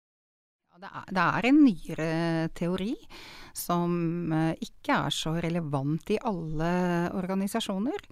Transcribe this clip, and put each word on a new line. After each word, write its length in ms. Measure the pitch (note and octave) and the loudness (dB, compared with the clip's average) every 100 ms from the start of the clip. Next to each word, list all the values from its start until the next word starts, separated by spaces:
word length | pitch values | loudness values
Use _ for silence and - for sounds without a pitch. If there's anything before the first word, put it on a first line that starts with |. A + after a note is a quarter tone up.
| _ _ _ _ _ _ _ | _ _ _ _ _ _ _
Ja, 60 | F3 | -14
det 80 | F#3+ | -12
er, 240 | D3 - | -10 -4
det 140 | F#3+ E3+ | 2 2
er 220 | C#3+ A3 | 4 6
en 100 | D4 C#4+ | 8 8
nyere 800 | F3 - D#3+ D#3+ D#3+ E3 E3 D#3+ | 6 -4 -2 0 2 2 2 0
teori 400 | - E3+ F#3 F#3+ D#4+ - - - - - | -2 -2 -2 -2 -6 -10 -18 -18 -18 -16
som, 800 | - - F3 F3 F3 E3+ E3+ E3+ | -14 -2 0 2 0 0 -2 -2
eh, 220 | D#3+ D#3+ D#3+ | 0 0 -2
ikke 400 | A3+ - - B3+ D3 | -8 -12 -2 -2 0
er 40 | |
så 260 | - - D#3+ | -4 -4 -2
relevant 720 | E3 F3 D#3 C#3 C3+ D#3 - | -2 -4 -2 -4 -2 -4 -2
i 80 | G#3 | -2
alle 840 | C4 F#3+ E3 D#3 D#3+ F3+ F3+ F3 F3 | -2 -4 -4 -2 0 0 2 0 0
organisasjoner. 880 | G3+ F3+ F#3+ G3 A3+ - F#3+ A3+ G4 - | -2 -4 -2 -2 -4 -4 -4 -2 -4 -10